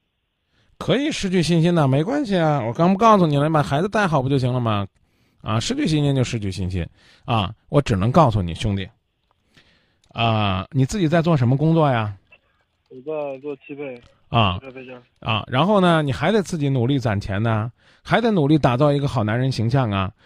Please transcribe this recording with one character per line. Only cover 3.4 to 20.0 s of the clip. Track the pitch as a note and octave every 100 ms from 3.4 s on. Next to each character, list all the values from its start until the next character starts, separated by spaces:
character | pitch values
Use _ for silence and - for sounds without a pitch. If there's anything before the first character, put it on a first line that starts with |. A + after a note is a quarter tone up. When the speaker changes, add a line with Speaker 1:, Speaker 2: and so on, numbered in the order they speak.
| D3
Speaker 1:
吗？ | D#3+
孩 | C#3+ C#3+
子 | G3
带 | A3 G3
好 | D#3
不 | B2+
就 | C#3
行 | B2
了 | B2
吗？ | A#2 G#2 G2 _ _ _ _ _
啊， | - A2
失 | - C4
去 | C#4
信 | D#3
心 | D3 C3+
就 |
失 | B2 A#2
去 | G2+
信 | F#2 F2+
心。 | F2+ D#2+ _ _ _ -
啊， | A#2 F#2+ - -
我 | C#3+
只 | - G#2
能 | G#2
告 | D3+ D3
诉 | G#2
你， | F2 D#2+
兄 | A2 G2
弟。 | F#2 _ _ _ _ _ _ _ _ _ _ _ _
啊， | - A2+ A2 G#2 F#2+ F#2+
你 | C3+
自 | C3 A3
己 | D#3+
在 | E3+
做 | E3 D#3+
什 | A#2+
么 | C3+
工 | D#3 E3
作 | D3+
呀？ | A#2+ G#2 G2+ _ _ _ _ _ _ _
Speaker 2:
我 | C3
在 | C3 D#3 C#3+ C3+
做 | C#3+ C#3
汽 | - C#3+
配。 | C#3+ B2 - _ _
Speaker 1:
啊。 | A#2+ G#2 F#2
Speaker 2:
汽 | C3+
车 |
配 | B2+
件 | B2+ B2
儿。 | B2 _
Speaker 1:
啊， | - A2 -
然 | B2+
后 | E3+ G#3+
呢， | F3+ D#3+
你 | D3
还 | B2+ D#3
得 | A3
自 | F#3 E3+
己 | C#3+
努 | C3+ A#2+
力 | C#3+
攒 | A#2 G2
钱 | F#2 G2
呢， | A2+ A2 A2+ - _ _
还 | - F3+
得 | A3+
努 | G3+ C#3
力 | D#3
打 | C3+ B2
造 | D3
一 | C#3+
个 | C#3
好 | B2
男 | G#2+ A2+
人 | C3+
形 | B2+ A2+
象 | C3+ A#2+
啊， | G2